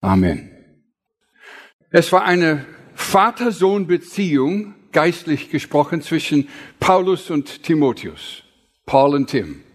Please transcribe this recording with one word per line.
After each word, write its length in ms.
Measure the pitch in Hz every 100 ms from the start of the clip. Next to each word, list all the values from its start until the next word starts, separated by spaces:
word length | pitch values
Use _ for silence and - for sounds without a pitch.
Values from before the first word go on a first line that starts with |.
Amen. 500 | 98 95 90 73 - - _ _ _ _ _ _ _ _ - - - _ _
Es 220 | - 165
war 120 | 185
eine 420 | 185 180 165 151 131 - -
Vater-Sohn-Beziehung, 1800 | - - 196 214 233 247 190 185 202 180 175 - - 190 143 131 202 208 - _
geistlich 580 | - 160 170 - 143 -
gesprochen, 520 | 151 - 147 143 170
zwischen 480 | 143 165 - 151 139 - - _
Paulus 500 | - 185 185 180 -
und 340 | 160 143 -
Timotheus. 800 | - 160 139 117 87 76 - - _ _ _ _ -
Paul 300 | 135 139 143
und 140 | 135
Tim. 340 | 135 92 - -